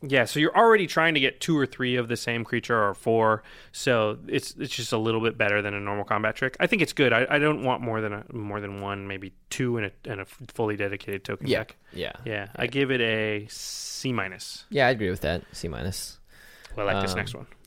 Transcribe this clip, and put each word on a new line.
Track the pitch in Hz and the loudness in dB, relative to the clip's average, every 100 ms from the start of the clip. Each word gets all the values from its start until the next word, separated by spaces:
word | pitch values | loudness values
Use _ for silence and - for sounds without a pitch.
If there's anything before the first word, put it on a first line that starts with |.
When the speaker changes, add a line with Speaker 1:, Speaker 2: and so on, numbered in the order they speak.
Speaker 1:
Yeah, | 139 135 | 0 2
so | 113 151 | 2 2
you're | 160 190 | 4 6
already | 233 214 170 | 8 6 4
trying | - 165 | 2 2
to | 151 | 4
get | 131 - | 2 0
two | - 156 | 0 2
or | 131 | 2
three | - 127 123 | 0 0 0
of | 117 | 0
the | 117 | -2
same | - 117 | -2 -2
creature | 110 120 - 117 | -2 -2 2 2
or | 101 | 2
four, | 95 117 113 110 107 - - - | 0 2 4 4 2 -2 -20 -18
so | - 139 117 107 117 - | -4 2 4 2 -2 -4
it's, | 143 - - | -4 -4 -6
it's | 147 | -6
just | - 113 | -6 -2
a | 113 | 0
little | 113 113 | 2 2
bit | 113 110 | 0 2
better | 104 104 | 2 2
than | 101 | 0
a | 101 | -4
normal | 101 101 101 | -4 -4 0
combat | 107 107 - | 0 0 0
trick. | 131 - | -4 0
I | 175 | 2
think | 214 | 2
it's | 151 | 2
good. | - 127 | 4 4
I, | 113 127 | 6 4
I | 147 | 4
don't | 151 151 | 2 2
want | 127 123 | 0 0
more | 120 110 | 0 -2
than | 107 | -2
a, | 104 - | -6 -8
more | 120 104 104 | -8 -6 -6
than | 101 98 | -6 -6
one, | 98 98 98 | -6 -6 -6
maybe | 95 98 - _ | -8 -10 -16 _
two | - 127 117 | -4 -2 0
in | |
a, | 101 - 143 | -4 -6 -10
in | 101 | -8
a | |
fully | 95 - 127 - 110 101 | -10 -14 -10 -2 -2 0
dedicated | 101 101 - 98 | -2 -4 -6 -8
token | - 101 - | -6 -6 0
Speaker 2:
Yeah, | 110 | -2
Speaker 1:
deck. | 110 - _ | -2 -14 _
Speaker 2:
yeah. | - - - | -8 -8 -8
Speaker 1:
Yeah, | 120 104 101 - | -8 -8 -8 -6
I | 120 | -4
give | 139 135 | 0 0
it | 127 | 2
a | 117 110 107 107 107 | 0 0 -2 -4 -8
C | - - - - - 131 | -12 -12 -10 -10 -6 -4
minus. | 117 95 90 - - - | -2 -4 -8 -14 -14 -4
Speaker 2:
Yeah, | 139 123 | 2 2
I | |
agree | 120 95 | 2 -2
with | 92 | -2
that. | 76 87 - | -2 -2 -6
C | - 85 | -10 -8
minus. | 60 85 - - - - - - - - - | -6 -6 -6 -10 -14 -20 -20 -20 -20 -12 -2
Speaker 1:
Well, | 101 | 0
I | |
like | 98 | 0
this | 98 | 0
Speaker 2:
Um, | 92 | -2
Speaker 1:
next | 101 | -4
one. | - - - | -8 -14 -20